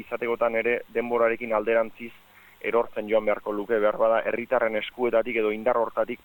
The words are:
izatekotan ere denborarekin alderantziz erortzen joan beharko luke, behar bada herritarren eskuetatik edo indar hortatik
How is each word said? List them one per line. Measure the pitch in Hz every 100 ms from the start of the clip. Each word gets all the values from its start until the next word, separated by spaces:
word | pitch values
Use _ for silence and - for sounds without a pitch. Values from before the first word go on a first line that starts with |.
| 110
izatekotan | 120 120 117 117 113
ere | 113 120 - 117
denborarekin | 120 120 117 113 120
alderantziz | 110 107 113 110 - 117 - _ - - - 104
erortzen | 113 117 117 104
joan | 110 104
beharko | 101 -
luke, | 104 101 113
behar | 104 107
bada | 113 113 -
herritarren | 110 117 127 113 110
eskuetatik | - - 120 113 113 113
edo | 107
indar | 107 110 117
hortatik | 110 - 110 123